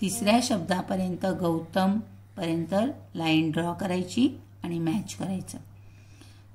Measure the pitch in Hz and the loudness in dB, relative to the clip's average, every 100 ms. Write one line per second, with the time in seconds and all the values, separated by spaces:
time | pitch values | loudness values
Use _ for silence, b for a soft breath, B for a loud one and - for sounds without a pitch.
0 | 190 - 208 233 240 208 160 185 - 190 | -2 0 4 4 4 0 0 -2 0 -2
1 | 185 170 190 180 170 165 165 190 190 214 | -2 0 -2 0 0 0 0 2 2 2
2 | - - - - 170 165 160 190 254 - | -4 -16 -16 -6 -2 -2 0 0 0 -4
3 | - 170 160 160 160 156 170 175 - 180 | -10 -2 2 4 4 0 -2 -2 -2 -2
4 | 180 - 262 - - - 180 170 165 202 | -2 2 2 0 -16 -12 -6 -2 0 -2
5 | - - 185 190 - - - - b b | -4 -6 -6 -6 -8 -14 -16 -20 b b
6 | b b b b b | b b b b b